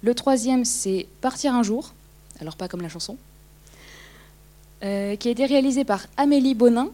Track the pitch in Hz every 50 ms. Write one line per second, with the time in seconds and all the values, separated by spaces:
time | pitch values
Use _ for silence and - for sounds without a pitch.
0 | - 220 240 240 - 277 269 254 220 254 262 254 240 226 - - - 196 190 190
1 | - - - - - 254 254 - - 285 247 247 233 202 214 240 311 - - -
2 | - - - - - - - - 156 156 160 - 190 180 - 180 175 165 156 170
3 | - - 208 277 - - - - - - - - - - - - - - - -
4 | - - - - - - - - - - - - - - - - - 196 202 196
5 | 202 202 202 208 - 240 240 233 269 269 277 277 262 277 262 262 269 - 208 190
6 | - - - - 277 285 285 285 254 262 269 214 240 240 233 233 254 381